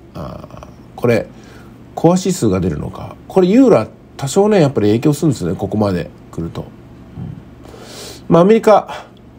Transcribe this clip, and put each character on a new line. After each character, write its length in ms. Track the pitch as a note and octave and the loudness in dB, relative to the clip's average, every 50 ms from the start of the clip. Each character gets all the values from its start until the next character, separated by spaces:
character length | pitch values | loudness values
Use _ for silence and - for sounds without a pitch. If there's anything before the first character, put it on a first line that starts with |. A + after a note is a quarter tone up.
| - - - | -20 -20 -18
あ 320 | - - - - - - - - - | -16 -16 -14 -16 -18 -18 -20 -20 -20
ー、 40 | - - - - - - - | -20 -20 -20 -20 -20 -20 -12
こ 120 | - - | -4 -2
れ、 200 | A#2+ A#2 G2 - - - - - - - - - - - - - - - | 0 0 0 -2 -6 -14 -20 -20 -20 -20 -20 -20 -20 -20 -20 -20 -16 -6
コ 180 | - - E3+ | 0 2 2
ア 40 | F#3 | 2
指 160 | F#3 - F#3+ | 2 0 -4
数 160 | F#3 - A#2+ G#2 | -4 -2 -2 -2
が 120 | F#2 F#2+ | 0 0
出 100 | E2 F#2 | -2 -4
る 80 | D2 D2 | -4 -6
の 120 | - - | -10 -12
か。 260 | - - - - - - - | -12 -14 -16 -16 -18 -20 -10
こ 140 | - - F#3+ | -2 0 2
れ 80 | F3+ F3+ | 2 4
ユ 180 | G#3+ C4 C4+ | 4 4 6
ー 20 | A3+ | 6
ロ 60 | D3+ | 4
は 120 | A2 G#2+ - - - - - - | 4 2 -2 -10 -20 -20 -20 -14
多 120 | - - C#3 | -10 -8 -2
少 200 | - G3 G3+ G#3+ | 0 2 2 4
ね、 120 | G#3+ F#3 | 4 2
や 80 | D3 C3 | 2 2
っ 40 | |
ぱ 100 | - G#2+ | 0 0
り 60 | G#2 G#2 | 0 2
影 120 | A2 A#2 | 2 2
響 140 | - D3+ C#3+ | 2 0 0
す 80 | - | 0
る 60 | F3 D3+ | 0 -2
ん 20 | |
で 60 | A2 | -2
す 100 | - F#2 | -2 -4
ね、 80 | E2 G2 | -6 -6
こ 120 | - G2+ F#2+ | -6 -6 -6
こ 100 | G#2 A2 | -4 -2
ま 140 | G#2 G2 | -2 -2
で 180 | F2+ E2 - - - - - - | -2 -4 -6 -10 -14 -20 -20 -16
来 100 | - E2 | -12 -10
る 100 | E2 E2 | -10 -10
と。 100 | - D#2 | -10 -12
う 40 | D2+ | -14
ん。 20 | - - - - - - - - - - - - - - - - - - - - - - - - - - - - - - - - - | -14 -18 -20 -20 -20 -20 -20 -20 -20 -16 -14 -14 -14 -14 -16 -20 -20 -20 -20 -20 -20 -20 -20 -20 -20 -18 -18 -18 -18 -18 -12 -2 2
ま 120 | E3 E3 | 4 4
あ、 20 | |
ア 20 | F3+ | 6
メ 100 | G3+ A3+ | 6 4
リ 60 | A3 | 4
カ、 440 | - G#3+ G3+ - - - - - - - - - - - - | 4 4 4 4 2 -2 -14 -16 -16 -20 -20 -20 -20 -20 -20